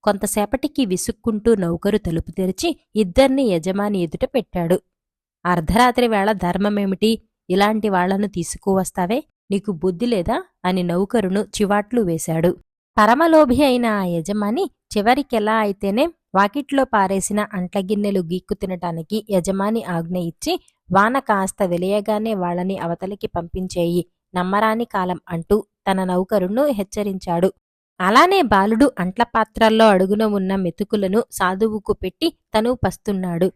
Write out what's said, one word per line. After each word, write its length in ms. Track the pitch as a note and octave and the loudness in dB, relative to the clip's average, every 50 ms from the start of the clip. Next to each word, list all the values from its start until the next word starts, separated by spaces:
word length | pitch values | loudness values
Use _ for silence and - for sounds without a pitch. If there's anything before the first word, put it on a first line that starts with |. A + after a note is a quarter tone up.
| - | 0
కొంతసేపటికి 800 | G#3+ G#3 G3 - G3+ - G#3+ G#3 G3+ - C4 - C#4+ _ - C4 | 0 -2 0 -4 -4 -2 -2 -2 -2 -2 -4 -4 -4 _ -2 -2
విసుక్కుంటూ 680 | F#3+ F#3 F3+ - - G#3+ _ _ A#3 G#3+ G#3 G#3+ A#3 A#3 | 0 -2 -4 -4 -6 -8 _ _ -4 -4 0 2 2 2
నౌకరు 420 | G3+ F#3 E3+ E3+ E3 - G3+ G#3+ | 2 2 -2 -4 -2 -2 0 0
తలుపు 340 | G#3 _ F3+ D#3+ - F#3 - | 0 _ -2 -4 -4 -6 -6
తెరిచి 480 | E3+ - F#3 F#3 F#3+ - - E4+ D4+ _ _ _ _ | -6 -4 -4 -4 -4 -2 -4 -4 -4 _ _ _ _
ఇద్దర్ని 480 | G#3+ G#3+ F3+ E3+ - C4+ C4+ C4 C4+ C#4 | -2 -2 0 4 2 4 4 4 2 0
యజమాని 560 | A3+ F3+ E3 D#3 F#3 F#3+ G3+ G3+ G#3 G#3 F#3+ | 0 0 0 -2 -2 -4 -2 -2 -2 -2 -2
ఎదుట 260 | F3 D#3+ - - B3+ | -4 -4 -4 -6 -6
పెట్టాడు. 560 | - - C4 G3 _ - F3+ E3+ E3 F3 - _ _ _ _ _ _ _ _ _ _ _ _ _ | -2 -2 -4 -4 _ -6 -4 0 0 0 0 _ _ _ _ _ _ _ _ _ _ _ _ _
"అర్ధరాత్రి 640 | F3 F3+ E3+ D#3+ - F3 A3+ B3 B3 A#3+ - B3 | -2 -2 0 0 0 2 4 4 4 4 2 0
వేళ 240 | A#3 A3 G3+ G3 G#3 | 2 2 0 0 0
ధర్మమేమిటి? 920 | A3 F#3 - F3 F3+ F#3+ G3+ G#3 G#3 G3+ G3+ G3 F#3+ - - A3 A3+ G#3+ _ _ _ _ _ - | 0 0 -2 -2 -2 0 -2 -2 0 -2 -2 -2 -2 0 0 0 0 -2 _ _ _ _ _ -2
ఇలాంటి 400 | F3+ G3 G3+ G#3 A3 A3 G#3 G#3+ | 0 2 2 2 2 0 -2 0
వాళ్లను 380 | F#3+ F3+ F3 F3+ F#3+ G3 G#3 | 0 0 0 0 0 -2 -2
తీసుకువస్తావే, 960 | G3 - F3 E3+ - - - _ G3+ F#3+ F#3+ F#3 - _ - F3+ F3 A3+ C#4 - _ _ _ _ _ | -4 -4 -6 -6 -6 -10 -6 _ 0 0 0 0 -2 _ -4 -2 -2 -2 -4 -4 _ _ _ _ _
నీకు 200 | G3 G3 - - | -4 -4 -4 -4
బుద్ధి 340 | F#3+ D#3 F3 F#3 F3+ E3+ A#3 | -6 -2 -2 -2 -2 -2 -2
లేదా?" 380 | A#3+ A#3+ G3 E3+ F#3+ A#3 E4+ F#4+ _ _ _ - | -2 0 -2 0 -2 -2 -4 -4 _ _ _ -4
అని 180 | F3+ F#3 F#3 F3+ | -2 -2 0 -2
నౌకరును 560 | F3 E3+ F3 G3 - - A#3 G3+ F#3 F#3 G3+ | 0 0 -2 -2 0 0 -2 0 0 -2 -2
చివాట్లు 600 | A3 - - - G#3+ F#3 G3+ G#3 G#3 _ - A#3+ | -4 -4 -2 -2 0 2 2 0 0 _ -2 0
వేశాడు. 560 | A3 F3 E3 D#3+ - - D#3+ D#3+ E3 F3+ - - _ _ _ _ _ _ _ | 0 0 -2 -4 -4 -2 -2 2 2 0 0 -2 _ _ _ _ _ _ _
పరమలోభి 680 | - G#3+ G#3+ A#3+ C#4 E4 E4+ D#4+ D#4 D4+ B3 B3 B3 D4+ | 4 4 4 6 4 4 6 8 6 6 6 4 2 4
అయిన 220 | C#4 B3 B3 A#3+ | 2 2 2 0
ఆ 180 | A3+ G#3+ G3+ F#3+ | 0 0 0 -2
యజమాని 680 | F3+ F3 E3+ D#3 F3 G#3 G#3+ G#3 G3+ A3+ D#4+ G4 C#4+ _ _ _ _ - | -2 -2 -4 -2 -2 -4 -2 -2 -2 -2 -2 -4 -6 _ _ _ _ -4
చివరికెలా 560 | G#3+ G3 A3+ B3+ C#4 C#4 _ - A3+ G#3 G#3+ A3 | 0 2 2 2 2 0 _ -2 -2 0 0 0
అయితేనే 540 | A3+ G#3+ G3+ G3 _ - G3 G3 A#3 D4 E4+ E4 _ _ _ - | 0 0 -2 -2 _ -4 -2 0 0 0 0 -2 _ _ _ 0
వాకిట్లో 480 | F#3+ G3+ G#3 _ C#4+ C#4+ - C#4+ C#4 C4 | 2 2 2 _ -6 -6 -2 0 0 0
పారేసిన 640 | C4 - G#3+ G3 F#3 G3 F#3+ - - G3+ G#3 G#3 G#3 - | 2 2 0 2 2 0 -2 -2 -2 -2 -2 -4 -4 -6
అంట్లగిన్నెలు 680 | F#3 F3+ F3+ - G3+ F#3+ F#3 G#3+ G3+ G3+ G3+ G3 F#3+ | -8 -8 -4 -4 -6 -2 -2 -2 -2 -2 0 0 -2
గీక్కు 340 | F3 D#3+ F3 F3+ _ - G3+ | -2 -2 -6 -8 _ -8 -8
తినటానికి 720 | _ - F#3 F#3 F3 - F3 E3 E3 D#3+ _ G#3 A3 G#3+ - | _ -6 -8 -8 -6 -6 -6 -6 -6 -6 _ -6 -6 -4 0
యజమాని 540 | G3+ F#3 E3 G3 F#3+ G3 G3 G#3 A3 A#3 - | -2 0 0 0 -2 -2 -2 -2 -2 -2 -4
ఆజ్ఞ 340 | - F3 E3 E3 E3 F3+ | -4 -6 -6 -4 -4 -6
ఇచ్చి, 420 | F3+ F3 E3+ - _ - D4+ F4+ E4+ _ _ _ _ _ - | -4 -4 -6 -8 _ -4 -4 -4 -4 _ _ _ _ _ 0
"వాన 280 | F3 F#3+ G3+ A3+ B3+ C4+ | 2 2 2 4 0 -2
కాస్త 440 | C4 - G#3+ G3 F#3+ F#3+ - - G#3 | 0 0 0 0 0 -4 -2 -4 -2
వెలియగానే 680 | F3+ F3 F3 F#3 F#3+ G3+ G#3 G3+ A3 G#3+ G#3 G#3+ A3+ A3 | -2 0 -2 -2 0 -2 -2 -2 -2 -2 -2 -2 -4 -4
వాళ్ళని 440 | F#3+ F3+ F3 F3 F3 F3+ F#3+ F#3+ | -4 -2 -4 -2 -2 -2 -4 -4
అవతలికి 500 | - - E3+ E3+ - - F#3+ G3+ - - | -4 -4 -6 -6 -6 -8 -10 -10 -8 -10
పంపించేయి, 760 | - _ F3+ E3+ E3+ - F#3 F#3 F3+ - F3+ E3+ E3+ F3 F3 E3 _ _ _ _ _ - | -8 _ -8 -8 -6 -8 -8 -8 -6 -2 -2 0 0 0 -2 -2 _ _ _ _ _ -6
నమ్మరాని 500 | F#3 F3 F#3 G3 G#3 A3 A3 A3 A3+ A#3+ | -4 -2 0 0 2 2 2 0 -2 -4
కాలం" 340 | _ - G3+ F3+ F3+ F3+ - _ - | _ -2 -4 -2 -2 -4 -6 _ -8
అంటూ 340 | F3 E3 E3 _ G3+ G#3+ - _ _ _ _ G3 | -8 -8 -2 _ -2 -2 -2 _ _ _ _ -2
తన 120 | F#3+ F#3+ F#3+ | -2 -2 0
నౌకరును 640 | F#3 F3+ F3+ F#3+ - A3 G3+ F#3 F#3 G#3 B3 C#4+ | 0 0 -2 0 0 0 0 0 0 0 0 0
హెచ్చరించాడు. 880 | D4 C4 G3+ G3 _ - A3 G3+ G3+ F#3+ F#3+ - - E3+ E3+ F3 F#3+ - _ _ _ _ _ _ _ _ _ | 0 0 -2 -6 _ -6 -6 -4 -4 -6 -6 -6 -4 0 0 0 0 -2 _ _ _ _ _ _ _ _ _
అలానే 420 | F#3 F#3 G#3+ B3 D#4+ F4+ G4 G4 | 0 4 6 6 6 6 6 2
బాలుడు 500 | E4+ A3 G#3+ G3 F#3+ G#3 A3+ A3 C#4 C#4+ - - | 4 4 4 2 4 2 4 4 4 2 2 -2
అంట్ల 240 | F3 F#3 - - A#3+ | -6 -6 -4 -6 -8
పాత్రల్లో 640 | - - A3+ A3 _ _ - A3+ A3 A3 A3 A3+ A3 | -4 -2 -4 -4 _ _ 2 2 4 6 6 6 6
అడుగున 340 | G3+ F#3 F#3+ F#3 G#3 G#3 A3+ | 6 6 4 2 2 0 0
ఉన్న 320 | G#3+ G#3 G3+ F#3+ F#3 F#3+ | 0 0 -2 -2 0 -2
మెతుకులను 680 | G3 F#3 F3 E3 - G#3 _ - G#3+ G3+ F#3 F#3+ A3+ A#3 _ | 0 -2 -4 -4 -4 -6 _ -2 -2 0 0 0 0 -2 _
సాధువుకు 640 | - - G3 F3+ F#3+ F#3+ A3 A3 G#3+ G#3+ _ - G3+ | -4 -2 -2 0 0 0 0 0 -2 -4 _ -4 -4
పెట్టి 440 | _ - F#3 _ _ D#4 E4+ - _ _ _ - | _ -4 -8 _ _ -4 -4 -4 _ _ _ -2
తను 160 | G#3+ A3 A#3+ C4 | 0 0 0 -2
పస్తున్నాడు. 800 | A#3+ - F#3+ - - _ - G3+ F#3+ F#3 F3+ E3+ E3 F3+ F#3+ - | -2 -2 -4 -4 -4 _ -4 -4 -4 -4 -4 0 0 0 0 -2